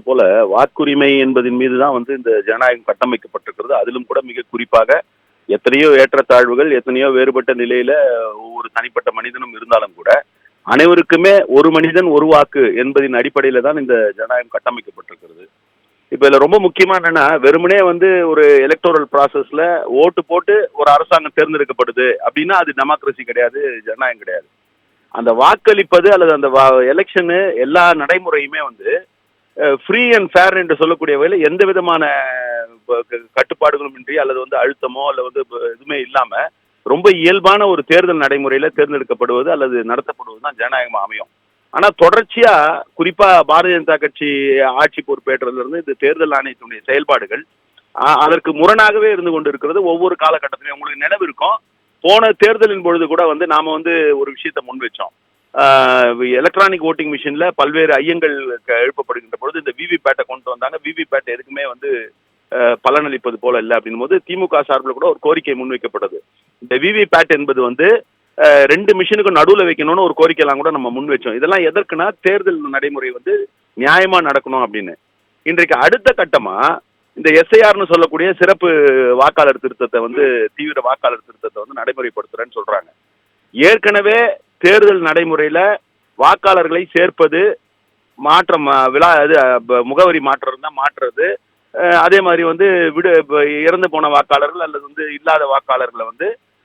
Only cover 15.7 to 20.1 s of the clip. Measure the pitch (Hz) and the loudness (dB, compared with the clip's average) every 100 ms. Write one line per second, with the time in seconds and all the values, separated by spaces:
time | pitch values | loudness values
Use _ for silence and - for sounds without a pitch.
15.7 | _ _ _ - 135 139 139 147 208 180 | _ _ _ -12 0 4 4 4 4 2
16.7 | - 185 185 170 160 139 160 131 160 175 | 2 2 2 0 2 2 2 2 2 2
17.7 | 202 185 175 190 180 170 151 147 143 135 | 2 2 2 2 2 0 4 6 6 4
18.7 | 160 175 160 143 139 139 147 139 147 170 | 0 0 0 0 0 0 -2 -6 -4 -2
19.7 | 170 - 127 170 | -2 -2 2 2